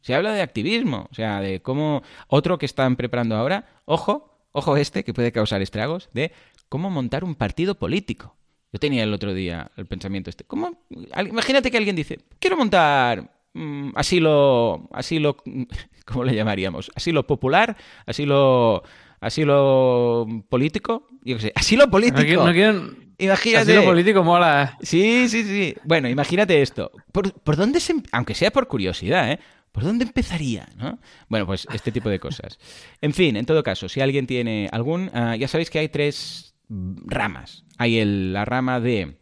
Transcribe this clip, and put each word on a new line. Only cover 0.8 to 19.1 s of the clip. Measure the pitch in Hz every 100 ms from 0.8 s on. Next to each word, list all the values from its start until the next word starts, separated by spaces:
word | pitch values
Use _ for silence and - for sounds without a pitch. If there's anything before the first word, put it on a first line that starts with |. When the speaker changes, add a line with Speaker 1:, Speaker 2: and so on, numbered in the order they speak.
| 240 113 -
Speaker 1:
O |
sea, | - 110 101
de | 98 95
cómo | - 135 151 143 - - -
otro | 147 175 170
que |
están | 139 - 131 123
preparando | 123 123 117 107
ahora, | 127 196 - _
ojo, | - 160 - 202 _ _ _
ojo | 143 139
este, | 143 135 -
que | -
puede | 117 120
causar | 113 107 101
estragos, | 95 107 123 170 -
de | 117 160 - _ _ _
cómo | 139 190
montar | 165 123 139
un | 180
partido | 151 104 - 180
político. | 196 85 175 - 104 - _ _ _ _
Yo | 104
tenía | 147 131
el | 107
otro | 104 101
día | 95 92 85 - -
el |
pensamiento | 90 95 98 98 87
este. | -
¿Cómo? | - - 349 - _ - -
Al-, | - 196
imagínate | 226 233 269 254
que | 240
alguien | 208
dice, | 180 - - _ _
"Quiero | 370 349
montar, | 220 185 156 143 120 107 - _ _
mm, | 160 156 143 139
asilo, | - 147 180 160 147 139 123 117 80 -
asilo", | - - 160 147 -
<laughs> | - 131 123 - - _
¿cómo | - 120
le | 123
llamaríamos? | 110 110 98 95 78 -
Asilo | - 170 156
popular, | - 143 131 170 226 208 - -
asilo, | - - 147 139 135 127 117 92 - - _